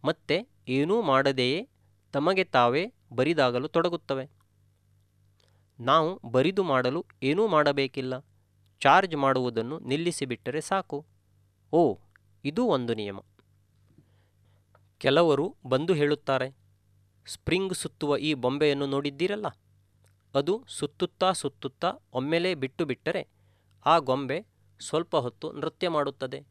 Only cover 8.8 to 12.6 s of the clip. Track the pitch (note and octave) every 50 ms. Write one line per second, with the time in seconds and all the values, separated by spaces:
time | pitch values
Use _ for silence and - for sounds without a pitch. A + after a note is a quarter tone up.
8.8 | - C#3 C#3+ F3+ F#3+ F#3 D#3+ D3 C#3 C3+ C3+ C3 B2+ B2 A#2 A2+ A2+ A#2+ D3 E3
9.8 | - B2 C3 D3+ E3+ F3 E3 - D3 B2+ A#2+ A2 _ C3 B2 D3+ D3+ - G3+ F#3+
10.8 | F#3 _ - C#3+ D#3 _ _ _ _ _ _ _ _ _ _ _ _ _ - D#3+
11.8 | F3 C#3 G2 - - _ _ _ _ _ _ _ _ C#3 D3 F#3+